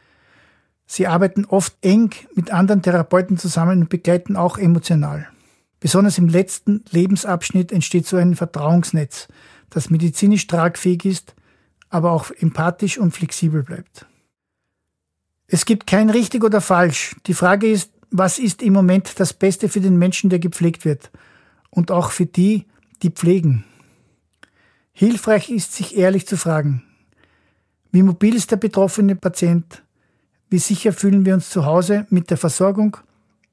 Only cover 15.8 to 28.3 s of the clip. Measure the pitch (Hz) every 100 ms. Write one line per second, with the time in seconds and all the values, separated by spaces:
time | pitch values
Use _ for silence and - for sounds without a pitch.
15.8 | - 196 220 226 226 240 220 208 - 180
16.8 | 175 139 - - - 170 180 202 220 208
17.8 | - _ - 185 190 - 226 - 226 196
18.8 | 180 190 - - 185 - 190 185 208 208
19.8 | 190 175 180 175 190 180 170 - 170 165
20.8 | 160 143 - _ _ _ _ _ _ -
21.8 | 170 180 165 - 180 - 190 214 - _
22.8 | _ - 170 - 170 190 160 120 - _
23.8 | _ _ _ _ _ _ - _ _ _
24.8 | _ - 208 226 220 214 - 233 - -
25.8 | 180 208 185 190 - 190 170 156 147 127
26.8 | - _ _ _ _ _ _ _ _ _
27.8 | _ 185 190 175 208